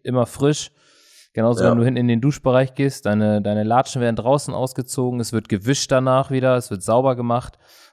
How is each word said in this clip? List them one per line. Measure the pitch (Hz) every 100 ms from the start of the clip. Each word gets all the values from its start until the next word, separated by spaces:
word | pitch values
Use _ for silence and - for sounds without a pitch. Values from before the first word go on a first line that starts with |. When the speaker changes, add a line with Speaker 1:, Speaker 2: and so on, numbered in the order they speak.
Speaker 1:
immer | - 123
frisch. | 117 - 143 151 - _ _ _ _ - _
Genauso, | - 113 117
Speaker 2:
Ja. | 117
Speaker 1:
wenn | 117
du |
hinten | 120 123
in | 120
den | 117
Duschbereich | 139 - 131 127 131
gehst, | - 139 - 101
deine, | 107 107 104
deine | 101 104
Latschen | 107 120 - 135
werden | 120 113
draußen | 117 143 -
ausgezogen, | 107 127 - 123 - 123 123
es | 110
wird | 110 -
gewischt | 101 107 139 -
danach | 131 131 131 135
wieder, | 131 127 127
es | -
wird | 98
sauber | 101 117 135 123
gemacht. | 120 120 - - _ - -